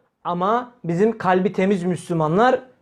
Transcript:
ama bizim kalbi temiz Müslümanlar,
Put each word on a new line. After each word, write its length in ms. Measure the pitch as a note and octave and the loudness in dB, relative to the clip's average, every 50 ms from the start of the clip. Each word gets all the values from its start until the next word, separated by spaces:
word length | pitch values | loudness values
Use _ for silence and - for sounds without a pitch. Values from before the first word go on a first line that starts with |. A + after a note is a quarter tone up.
| _ _ _ _ - | _ _ _ _ -8
ama 460 | D#3+ F3 F3 F3+ G3 A3+ A#3+ B3 B3 - _ - | -6 -4 -2 -2 0 0 -2 -4 -6 -14 _ -6
bizim 340 | E3 E3+ E3+ G#3 A3+ A3 A3 | -4 0 2 2 0 0 0
kalbi 340 | - F3+ F#3 F#3 F#3 G3+ F#3+ | 0 2 2 2 2 0 0
temiz 320 | - F#3+ F#3+ G#3 F#3+ E3+ | 0 0 0 0 0 -2
Müslümanlar, 760 | F#3 F3+ - - - - E3 D#3 D3+ D#3+ F#3 A3+ B3+ C4 B3+ - - _ _ | -2 -4 -4 -4 -4 -2 -2 0 0 2 2 4 4 2 0 -2 -6 _ _